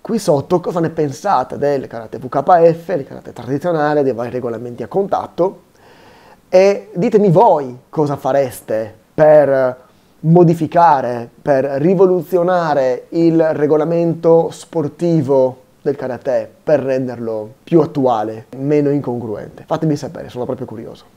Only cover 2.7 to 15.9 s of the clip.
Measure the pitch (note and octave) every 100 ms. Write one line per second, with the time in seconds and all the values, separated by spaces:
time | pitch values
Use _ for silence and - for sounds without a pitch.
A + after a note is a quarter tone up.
2.7 | E3 - F3 C3+ B2+ - - A2+ C#3 F3
3.7 | D#3+ D3 D3 C#3 A2+ B2 B2+ A#2+ A2+ A#2+
4.7 | A#2+ A2+ F3+ G3 - G#2+ - F3 - _
5.7 | _ _ _ - _ - - _ F#3 G3
6.7 | G3 - F3+ A3+ G#3+ G3+ E3 A3+ E3 C3+
7.7 | B2 _ - D3 C#3 C#3 C3+ C3+ - -
8.7 | A2 A2 - _ - D#3 D3+ C#3 C3+ B2+
9.7 | B2+ _ _ _ _ D#3 E3 E3+ E3 D#3
10.7 | F3 E3+ C#3+ A#2+ A#2+ A#2 _ - C3+ C#3
11.7 | C#3 D3+ F#3 F#3+ F3+ D3+ F3+ F3 F3+ E3
12.7 | C#3+ C3 B2 - E3 E3+ E3 D#3+ D3 D3
13.7 | D#3 D#3 E3+ E3+ E3 E3 E3 E3 - -
14.7 | E3 C#3+ - E3+ E3 C3 C#3 C3 B2 _
15.7 | _ D#3